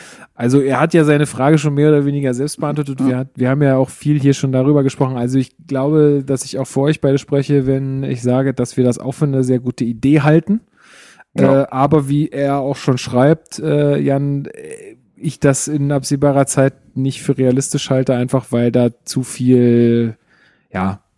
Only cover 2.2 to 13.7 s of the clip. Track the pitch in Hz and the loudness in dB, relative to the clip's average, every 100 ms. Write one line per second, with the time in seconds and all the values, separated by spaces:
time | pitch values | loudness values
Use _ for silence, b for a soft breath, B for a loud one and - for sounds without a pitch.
2.2 | 135 123 147 - 147 147 139 131 135 127 | -4 -4 -6 -6 -6 -4 -6 -4 -2 -2
3.2 | 131 - 123 139 139 131 127 - 147 147 | -6 -4 -2 2 2 2 0 -4 -2 2
4.2 | 139 135 135 127 135 147 135 - 131 127 | 2 2 0 0 2 2 0 0 -2 -2
5.2 | 123 135 127 _ - 131 139 156 147 143 | -2 -2 -4 _ -10 -4 0 2 4 2
6.2 | 135 131 - 135 131 135 143 151 139 139 | -2 -6 -6 -8 -6 -2 0 0 0 0
7.2 | - 139 135 143 131 135 135 135 135 123 | 0 -4 0 0 0 -2 -4 -6 -6 -4
8.2 | 123 127 135 123 123 - 123 117 131 - | 0 0 0 -2 -4 0 0 0 -6 -4
9.2 | 147 135 127 127 127 - 117 113 135 151 | -2 0 0 0 -2 -4 -6 -2 2 4
10.2 | 147 160 175 220 _ b b b b b | 4 2 2 -4 _ b b b b b
11.2 | _ - 135 135 - 131 143 156 139 147 | _ 0 2 2 0 0 2 2 2 -2
12.2 | 147 139 139 139 135 139 - 127 - 123 | -2 -2 -2 -2 -4 -4 -2 -2 0 2
13.2 | 139 160 _ - 156 | 4 2 _ -8 -2